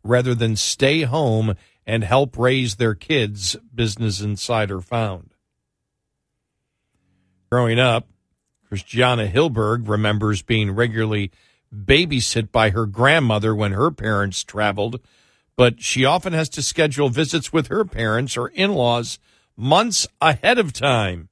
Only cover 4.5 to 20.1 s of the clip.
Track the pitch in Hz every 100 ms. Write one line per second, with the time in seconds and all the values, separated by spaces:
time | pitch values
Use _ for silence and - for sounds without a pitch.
4.5 | 117 101 95 90 117 110 90 - _ _
5.5 | _ _ _ _ _ _ _ _ _ _
6.5 | _ _ _ _ _ _ _ _ _ _
7.5 | 123 117 117 127 117 - _ _ _ _
8.5 | _ _ 98 - 120 127 120 104 113 160
9.5 | 113 107 120 107 107 107 104 107 101 -
10.5 | 113 104 98 120 113 110 107 98 _ _
11.5 | _ _ 104 98 143 175 135 - 117 107
12.5 | 117 110 98 110 98 131 160 123 107 110
13.5 | 107 107 95 156 135 110 104 101 92 -
14.5 | 101 104 101 107 117 _ _ _ _ _
15.5 | - 123 110 - 135 131 175 185 160 156
16.5 | - 131 - 151 131 143 123 156 156 -
17.5 | 165 143 202 196 113 113 110 131 - 123
18.5 | - 196 180 120 120 117 - _ _ _
19.5 | - 123 170 233 190 -